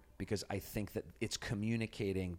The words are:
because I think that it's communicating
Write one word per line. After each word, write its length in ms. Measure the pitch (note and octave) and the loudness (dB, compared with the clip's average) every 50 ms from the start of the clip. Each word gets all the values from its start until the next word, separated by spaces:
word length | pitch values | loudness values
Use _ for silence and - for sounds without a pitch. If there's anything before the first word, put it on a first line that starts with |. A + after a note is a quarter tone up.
| - - - - | -10 -12 -6 -4
because 260 | G2 - G#2+ F#2+ - - | -2 0 0 0 0 0
I 80 | G2 F#2+ | -2 -4
think 340 | - - - A2 G2+ - | -2 -2 -2 -2 0 0
that 120 | - G#2+ - - - - | -2 -4 -4 -4 -4 -4
it's 160 | A2+ G#2 - | -2 -2 -2
communicating 1000 | - - - A#2 G2+ G#2+ A2+ A#2 A2+ A2+ - - - G#2 G2 F#2 F#2+ F#2 F2+ F2 | -2 -2 0 0 2 2 4 4 2 2 0 0 0 2 2 2 2 2 0 -2